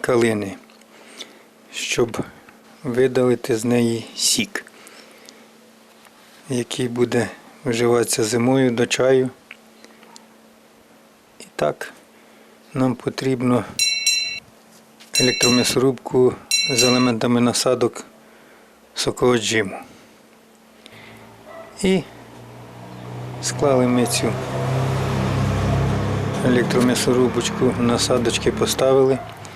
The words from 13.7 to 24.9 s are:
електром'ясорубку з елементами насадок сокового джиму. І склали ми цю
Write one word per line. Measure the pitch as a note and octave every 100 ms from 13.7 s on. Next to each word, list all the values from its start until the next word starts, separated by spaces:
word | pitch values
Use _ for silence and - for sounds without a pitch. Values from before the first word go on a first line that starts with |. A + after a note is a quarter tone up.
| - - - - - - - - - - - - - - -
електром'ясорубку | B2+ - B2 B2 G#2+ B2+ C3+ A#2+ - C3 B2 - - - -
з | A#2+
елементами | B2 B2 B2 A2+ A#2+ A#2+
насадок | A#2+ - C3 A#2+ A#2+ - - - - - - - - - - -
сокового | - - B2 A#2+
джиму. | G#2+ A2 G2 - - - - - - - _ _ - - - - - - - - - - - -
І | F#3+ F#3+ - - - - - - - - - - - - - -
склали | - - D3 C3 B2
ми | B2 A2+
цю | - A#2+ - - - - - -